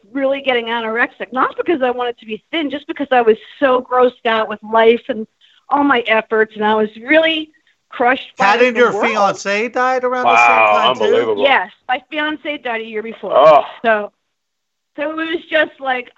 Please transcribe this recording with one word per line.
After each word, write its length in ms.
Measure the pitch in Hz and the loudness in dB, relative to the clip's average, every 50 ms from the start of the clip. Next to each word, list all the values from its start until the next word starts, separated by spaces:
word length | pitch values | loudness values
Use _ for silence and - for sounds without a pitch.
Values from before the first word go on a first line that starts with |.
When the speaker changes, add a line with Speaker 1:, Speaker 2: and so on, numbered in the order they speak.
| _ 196 226 | _ _ -6
Speaker 1:
really 280 | 277 269 269 277 277 | -2 -2 -2 -2 -2
getting 260 | 269 262 247 240 226 | -2 -2 -2 -2 -2
anorexic, 640 | 226 233 233 226 220 220 233 247 - - - 202 - 240 | -4 -4 -4 -4 -4 -4 -4 -4 -4 -6 -10 -12 -8 -4
not 240 | 254 - 523 554 | -4 -4 -4 -4
because 260 | - - - 349 262 254 | -4 -4 -2 -2 0 0
I 80 | 247 | -2
wanted 260 | 240 247 240 240 240 _ | -2 -2 -4 -6 -8 _
to 80 | 226 | -12
be 160 | 220 214 - _ _ | -12 -12 -12 _ _
thin, 200 | - 330 311 285 | -6 -6 -4 -4
just 160 | 277 285 - | -6 -8 -10
because 220 | - 330 - 285 - | -10 -10 -8 -4 0
I 100 | 262 247 | 2 2
was 160 | 233 220 220 - - - - - | 4 4 2 0 -2 -14 -8 -2
so 240 | 285 262 254 247 247 | 0 0 0 0 -2
grossed 420 | - 247 254 247 254 247 _ - | -2 0 2 2 2 0 _ -4
out 220 | 233 226 220 220 196 | -2 -2 -2 -2 -4
with 120 | 214 214 - | -8 -12 -8
life 420 | 214 226 226 226 226 240 226 - - | -2 2 4 4 4 4 2 0 -6
and 180 | 233 214 220 - _ _ _ _ _ _ _ - | -8 -8 -10 -12 _ _ _ _ _ _ _ -4
all 160 | 262 285 285 | -2 0 2
my 160 | 285 269 233 233 | 2 2 0 0
efforts, 480 | - 220 220 220 - 226 220 220 220 - | 0 0 -2 0 0 0 0 0 0 -2
and 80 | 208 214 | -2 -2
I 100 | 214 220 | 0 2
was 140 | 214 220 208 - | 2 0 -2 -4
really 560 | 220 226 254 302 320 320 320 320 311 311 - _ _ _ _ _ _ _ _ | -8 -4 0 2 2 2 2 0 -4 -6 -10 _ _ _ _ _ _ _ _
crushed 440 | - - 247 240 247 - - - - - | -6 -2 0 0 0 0 -4 -10 -6 0
by 80 | 254 | 2
Speaker 2:
Hadn't 280 | 202 214 240 247 254 233 | 2 4 4 2 2 2
Speaker 1:
the 60 | 220 | 2
Speaker 2:
your 120 | 240 220 190 | 2 2 2
Speaker 1:
world. 120 | 202 226 233 | 0 -2 -2
Speaker 2:
fiancé 600 | 220 214 202 190 - - - 196 202 208 226 247 | 0 0 0 0 0 -2 -4 -4 -4 -4 -4 -4
died 340 | - 254 247 254 262 254 247 | -4 -2 -2 0 0 -2 -2
around 200 | 247 254 254 - | -2 -2 -2 0
Speaker 3:
Wow, 80 | 117 113 | 2 4
Speaker 2:
the 60 | 117 | 4
same 280 | 120 117 113 110 110 107 104 107 | 4 4 4 4 4 4 4 2
time, 140 | 113 120 127 | 2 0 0
too? 100 | - 110 | 0 0
Speaker 3:
unbelievable. 380 | 104 - 117 120 110 107 98 104 | 2 2 2 0 0 0 0 2
Speaker 1:
Yes, 260 | 277 262 214 185 - - _ _ | 2 2 0 -2 -4 -10 _ _
my 160 | - 254 269 - _ | -6 -6 -6 -6 _
fiancé 520 | 311 302 302 302 311 302 - 311 294 285 - | -8 -6 -4 -4 -6 -6 -8 -10 -10 -8 -8
died 180 | 247 226 226 | -8 -8 -8
a 40 | 220 | -8
year 180 | 226 220 214 220 | -10 -10 -10 -10
before. 340 | 226 214 - - 180 - | -10 -10 -10 -6 -2 2
Speaker 3:
Oh. 280 | 123 143 160 151 139 - - - - - | 4 6 6 6 6 4 0 -6 -4 -2
Speaker 1:
So 280 | 226 220 208 208 202 - _ _ _ _ _ _ _ _ _ _ _ _ _ _ _ _ | 0 0 0 -2 -8 -14 _ _ _ _ _ _ _ _ _ _ _ _ _ _ _ _
so 140 | - 285 311 | -8 -8 -6
it 60 | 320 | -6
was 280 | 311 320 320 330 339 - | -6 -6 -6 -6 -8 -8
just 340 | - 320 311 302 - - - | -4 -2 -2 -2 -2 -6 -8
like, 300 | 269 269 254 254 240 - - | -6 -6 -6 -6 -8 -12 -18